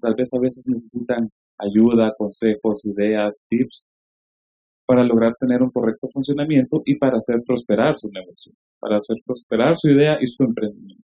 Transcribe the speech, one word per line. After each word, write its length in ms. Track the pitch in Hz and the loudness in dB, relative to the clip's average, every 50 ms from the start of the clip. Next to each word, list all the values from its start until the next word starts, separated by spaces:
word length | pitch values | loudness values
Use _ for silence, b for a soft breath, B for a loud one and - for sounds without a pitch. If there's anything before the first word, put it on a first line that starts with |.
tal 140 | - 113 110 | -2 -2 -2
vez 180 | 123 127 123 131 | -2 -2 -2 -2
a 60 | 123 | -2
veces 260 | 127 127 127 - - | -2 -2 -2 -4 -6
necesitan 640 | 127 123 117 117 - - 123 120 - 123 117 113 107 - _ _ _ _ - | -4 -4 -4 -6 -8 -10 -8 -6 -4 -4 -4 -4 -6 -8 _ _ _ _ -8
ayuda, 560 | 107 101 101 107 113 120 117 113 110 110 - - | -6 0 4 4 6 6 6 4 4 2 0 -2
consejos, 640 | 107 101 - - 113 110 107 - - 110 104 - - | -6 -6 -4 -2 0 0 0 0 -2 -2 -2 -2 -6
ideas, 580 | 104 98 101 101 107 107 107 104 104 104 - _ _ | -6 -2 0 0 0 0 0 -2 -2 -4 -8 _ _
tips, 400 | 113 120 127 120 - - - _ _ _ _ _ _ _ _ _ _ _ _ _ _ _ _ _ _ _ _ | -2 -2 -2 -2 -6 -12 -20 _ _ _ _ _ _ _ _ _ _ _ _ _ _ _ _ _ _ _ _
para 180 | - 127 123 123 | 2 2 4 4
lograr 320 | 123 117 113 113 117 117 - | 4 4 2 2 2 0 0
tener 240 | 131 123 123 123 | -2 0 0 2
un 80 | 127 127 | 0 0
correcto 380 | - 123 113 113 113 - - 127 | 0 -2 -2 -2 -2 -4 -8 -8
funcionamiento 720 | - 139 131 143 143 143 147 156 151 131 127 - 123 - 123 | -8 -6 -4 -4 -2 -2 -2 0 2 2 2 0 -2 -2 -2
y 120 | 135 139 | -2 -2
para 220 | 143 143 135 123 110 | 0 0 0 0 0
hacer 240 | - - 117 120 120 | 0 -2 -2 -2 -2
prosperar 500 | - 123 120 - - 104 110 123 151 151 | -2 -4 -2 -2 0 0 2 2 0 0
su 120 | - - 104 | -2 -8 -12
negocio, 420 | 98 92 92 87 87 - - - _ _ _ _ _ _ | -12 -14 -16 -16 -20 -20 -20 -20 _ _ _ _ _ _
para 160 | 113 107 107 | -4 -2 -2
hacer 220 | 104 - - 113 - - | -2 -2 -4 -6 -6 -6
prosperar 520 | - 127 - - _ 120 110 123 151 165 | -8 -10 -10 -6 _ -2 0 2 2 2
su 120 | - - 151 | 2 2 4
idea 280 | 139 139 147 151 151 - | 4 6 4 4 2 0
y 60 | 131 | -2
su 160 | 120 - - | -4 -2 0
emprendimiento. 600 | 135 117 113 - 110 104 - - - 95 - - _ | -2 -2 0 -2 -6 -6 -8 -12 -20 -20 -20 -20 _